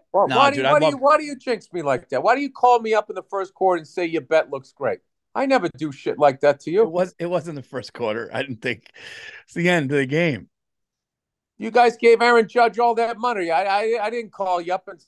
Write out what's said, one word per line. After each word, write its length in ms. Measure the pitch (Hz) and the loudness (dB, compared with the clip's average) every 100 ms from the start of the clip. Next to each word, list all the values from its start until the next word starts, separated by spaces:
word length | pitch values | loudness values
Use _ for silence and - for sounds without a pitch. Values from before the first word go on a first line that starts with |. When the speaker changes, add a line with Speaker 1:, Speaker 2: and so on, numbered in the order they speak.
| _ | _
Speaker 1:
Why, 140 | 185 196 | 0 2
Speaker 2:
No, 100 | 247 | 4
Speaker 1:
why 120 | 277 | 2
do 60 | 285 | 2
Speaker 2:
dude, 60 | |
Speaker 1:
you, 60 | - | 2
Speaker 2:
I 40 | |
Speaker 1:
why 60 | 294 | 2
do 60 | 302 | 2
Speaker 2:
love 80 | |
Speaker 1:
you, 40 | 185 | 0
why 180 | 269 302 | 2 2
do 60 | |
you 120 | 302 277 | 0 -10
jinx 340 | - 220 - | -6 -8 -8
me 80 | 175 | -8
like 280 | 143 123 - | -4 -4 -4
that? 140 | 131 | -2
Why 120 | 175 254 | 0 0
do 60 | |
you 100 | 285 | -2
call 280 | - 247 240 | 0 4 4
me 140 | 220 | 2
up 160 | 214 214 | -2 -2
in 60 | 196 | -10
the 80 | - | -8
first 240 | 196 190 | -8 -8
quarter 260 | - 190 175 | -2 0 0
and 80 | 151 | -4
say 180 | - 170 | -6 -4
your 160 | 160 | -4
bet 280 | 135 160 139 | 0 0 0
looks 240 | 139 - | -8 -12
great? 260 | - 131 95 _ _ _ 220 | -6 -6 -6 _ _ _ -4
I 100 | 269 | 0
never 240 | 262 175 - | 0 0 -6
do 140 | 156 | -10
shit 260 | 131 - - | -8 -6 2
like 240 | 143 131 | 2 4
that 180 | 143 139 | 0 0
to 100 | - | -2
you. 100 | 180 | 0
Speaker 2:
It 100 | 220 | 0
was, 220 | 175 185 - | 0 -4 -6
it 80 | 170 | -6
wasn't 280 | 180 160 147 | -4 -6 -12
the 80 | |
first 300 | 127 127 - | -12 -12 -12
quarter. 360 | - 117 110 107 | -8 -6 -6 -8
I 80 | 113 | -8
didn't 200 | 139 117 | -8 -8
think 280 | 131 110 _ - - - - - _ | -6 -8 _ -20 -20 -20 -20 -20 _
it's 80 | |
the 160 | 175 175 | -2 0
end 220 | 175 135 | 0 0
of 60 | 143 | -2
the 80 | 131 | 0
game. 440 | 151 170 123 - _ _ _ _ _ _ _ _ _ _ - | 0 0 -2 -10 _ _ _ _ _ _ _ _ _ _ -12
Speaker 1:
You 140 | 214 | -2
guys 260 | 226 240 233 | 4 4 4
gave 240 | 233 226 | 4 6
Aaron 260 | 240 233 226 | 6 4 2
Judge 320 | 240 233 214 | 2 2 2
all 160 | 240 226 | 0 0
that 220 | 233 220 | -2 -2
money. 340 | 247 214 170 | -4 -4 -2
I, 120 | 165 | 0
I, 420 | 196 196 220 233 208 | 0 0 0 -2 -4
I 40 | |
didn't 220 | 240 220 | -6 -10
call 300 | - 190 180 | -8 -4 -4
you 120 | 170 | -4
up 140 | 185 - | -6 -8
and 120 | 180 | -20